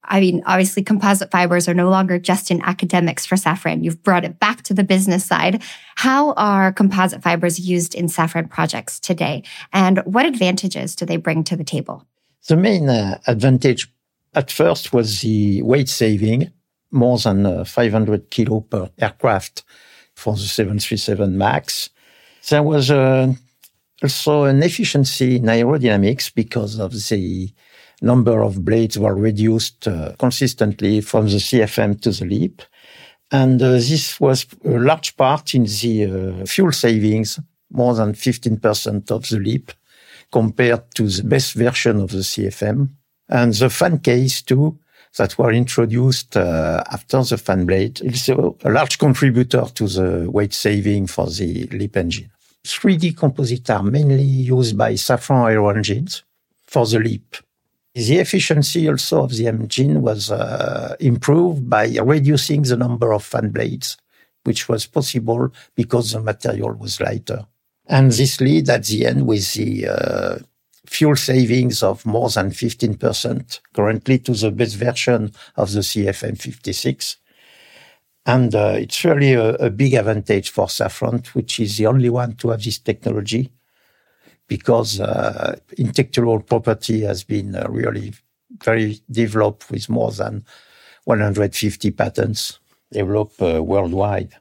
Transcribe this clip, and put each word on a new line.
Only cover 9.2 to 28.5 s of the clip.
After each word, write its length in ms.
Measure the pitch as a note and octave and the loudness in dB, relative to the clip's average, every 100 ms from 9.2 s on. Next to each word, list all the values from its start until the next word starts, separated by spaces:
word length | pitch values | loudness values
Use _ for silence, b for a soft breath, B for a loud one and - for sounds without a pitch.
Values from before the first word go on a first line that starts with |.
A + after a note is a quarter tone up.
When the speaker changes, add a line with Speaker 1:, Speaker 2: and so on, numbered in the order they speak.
| - D3 B B B | -2 -4 B B B
Speaker 1:
And 280 | G3 F#3 F#3+ | 2 4 2
what 220 | - G#3+ D#4 | 2 0 0
advantages 680 | A#3+ F#3 F#3+ F#3+ - E3 | 0 0 0 -4 -6 -8
do 120 | - E3+ | -8 -4
they 100 | E3+ | -4
bring 280 | E3 D#3+ | -2 -2
to 120 | D#3 E3 | -2 -4
the 80 | |
table? 400 | D3 C#3+ - - _ _ _ _ - | -4 -6 -8 -14 _ _ _ _ 2
Speaker 2:
The 100 | E3 | 4
main, 340 | G3+ G3 C#3+ | 4 2 2
uh, 300 | A#2 G2 - - | 2 0 -2 -2
advantage 640 | A2+ C3+ B2+ C3+ A#2+ - _ _ _ _ | 2 4 4 2 0 -6 _ _ _ _
at 160 | - C3+ | -4 -4
first 420 | - E3 E3 - | 0 2 2 0
was 300 | B2 A2 G#2 | 0 0 -2
the 400 | A2 G#2+ G#2 G2 | 0 0 2 0
weight 260 | A2 C#3 C3 | 2 2 2
saving, 640 | - A2+ G#2 A2 A#2+ E3 _ _ _ _ | 0 0 2 2 0 -2 _ _ _ _
more 280 | C#3 B2 A#2+ | 2 2 2
than, 260 | A2 G2 | 2 2
uh, 200 | G2 F2 | 0 -2
five 280 | F#2 - A#2 | -4 0 2
hundred 380 | A2 G#2+ G#2 - | 2 0 -2 -2
kilo 300 | - A2 G#2+ | -2 0 -2
per 280 | - G2+ F#2 - | -2 -6 -6 -4
aircraft 640 | A2 - B2 G2 - - b b b b b | -4 0 0 0 -4 -18 b b b b b
for 180 | - - | -8 -6
the 160 | G#2+ G2+ | -4 -4
seven 300 | - G2+ G#2 | -2 -2 -2
three 180 | - G#2+ | -4 -4
seven 400 | - G2+ G2+ F#2+ | -4 -2 -2 0
MAX. 540 | G2+ C#3+ - - - b b b b b - | 0 0 -4 -10 -10 b b b b b 0
There 140 | D3 | 2
was, 280 | D3 D3+ B2+ | 2 2 4
uh, 440 | C#3+ C3 C3 C3 B2+ _ _ - _ _ _ | 4 4 4 2 -2 _ _ -20 _ _ _
also 420 | D3 - D#3 D3+ | -4 -2 0 2
an 180 | C#3+ C3+ | 4 4
efficiency 760 | E3+ - G3+ C#3+ C3+ - B2+ B2+ | 2 0 -2 0 0 0 2 2
in 60 | |
aerodynamics 920 | A2+ A#2 A#2+ D3+ B2 G2+ G2 C3 - | 2 2 2 2 2 4 2 0 -4
because 440 | - G#2+ A#2+ G#2+ A2 | -4 -2 -4 -4 -6
of 140 | F#2+ | -6
the 580 | A2+ - G#2 F2+ F#2 F#2 b b b b b | -6 -4 -4 -2 -6 -8 b b b b b
number 400 | A2 B2+ A2+ A2+ | 2 4 4 4
of 220 | G#2+ | 2